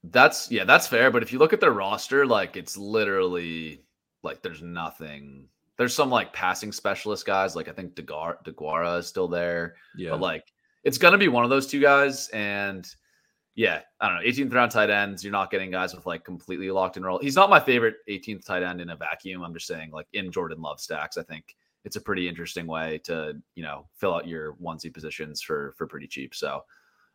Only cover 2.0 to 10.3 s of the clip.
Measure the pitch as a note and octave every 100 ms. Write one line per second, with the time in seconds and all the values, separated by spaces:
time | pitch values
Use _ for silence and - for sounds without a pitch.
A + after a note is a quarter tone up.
2 | - C3+ C3+ G#2+ F2+ F2+ E2+ G2 G2+ A2
3 | G#2 F#2+ F#2 F2+ E2+ E2 D#2+ D2 _ _
4 | _ _ - - F#2 E2+ E2+ E2+ D#2+ -
5 | D#2 C#2+ C#2+ C2+ C#2 _ _ - B2 C#3
6 | C3+ A#2+ F#2+ - F2+ F#2 G#2+ - G2+ G2
7 | G#2+ G2+ - F#2+ F#2+ E2 D#2 - F2+ -
8 | E2+ D2+ E2 F2 - - D2+ E2 E2+ F2
9 | E2+ - F2+ F2 F2 E2+ E2+ - _ -
10 | F2 E2+ F#2